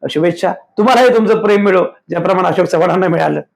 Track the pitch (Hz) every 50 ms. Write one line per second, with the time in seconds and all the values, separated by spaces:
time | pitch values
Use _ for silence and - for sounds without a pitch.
0 | - 139 - 151 160 175 170 175 - 180 175 - - _ _ - 208 247 262 233
1 | 247 247 247 226 220 196 220 - 220 202 208 202 202 202 190 185 175 - - _
2 | _ _ 165 175 165 185 190 180 180 175 151 - 180 165 - 165 165 180 - -
3 | 185 180 165 165 160 156 151 151 147 _ _